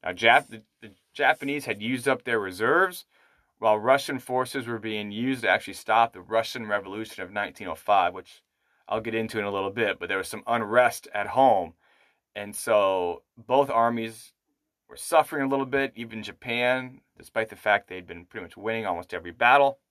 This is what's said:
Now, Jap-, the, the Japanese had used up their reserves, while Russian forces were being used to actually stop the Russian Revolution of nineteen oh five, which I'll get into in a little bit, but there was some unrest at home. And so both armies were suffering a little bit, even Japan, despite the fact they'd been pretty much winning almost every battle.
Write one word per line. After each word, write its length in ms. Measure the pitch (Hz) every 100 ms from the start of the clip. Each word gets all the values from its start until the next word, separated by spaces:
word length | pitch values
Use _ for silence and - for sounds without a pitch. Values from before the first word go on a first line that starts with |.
Now, 80 | -
Jap-, 360 | 90 113 131 -
the, 140 | 113 - _
the 120 | 110 95 _
Japanese 520 | - 135 - 139 143
had 180 | 127 104
used 240 | 113 131 127
up 160 | 127
their 160 | - 117
reserves, 680 | 98 90 113 160 185 175 - _ _ _ _ _
while 180 | 110 107
Russian 440 | 113 135 135 135
forces 480 | - 127 127 139 120
were 100 | 113
being 320 | 110 107 104
used 320 | 104 123 131
to 60 | 110
actually 260 | 95 -
stop 380 | 95 - 110 117
the 80 | 92
Russian 480 | 90 110 117 127 107
Revolution 560 | 104 98 104 110 -
of 80 | 90
nineteen 340 | 101 101 - 95
oh 80 |
five, 400 | 80 - 101 87
which 300 | 92 92 - _ _ _ _ -
I'll 120 | 110
get 160 | 110 110
into 240 | 110 113
in 40 |
a 60 | 101
little 200 | 101 98
bit, 280 | 104 107 92
but 100 | 87
there 100 | 95
was 100 | 92
some 160 | 107 110
unrest 640 | 117 104 120 123 - -
at 140 | 104 101
home. 480 | 113 135 104 85 _ _ _ _ _ _ 104
And 180 | 101
so 680 | 104 - 107 98 95 87 85 _ -
both 320 | 117 131 139
armies 640 | 117 117 117 113 113 - _ _ _ _ _ _
were 80 | -
suffering 460 | - 165 147 151
a 60 | 135
little 180 | 139 131
bit, 260 | 139 135 110
even 260 | 113 113
Japan, 760 | 104 95 123 120 123 127 127 131 _ _
despite 300 | - 113 113
the 80 | 101
fact 320 | 107 101 _
they'd 180 | 92 90
been 180 | 87
pretty 200 | 85 110
much 120 | 87 -
winning 300 | 104 113 104
almost 260 | 87 87
every 200 | 90 85
battle. 480 | 82 120 139 123 - _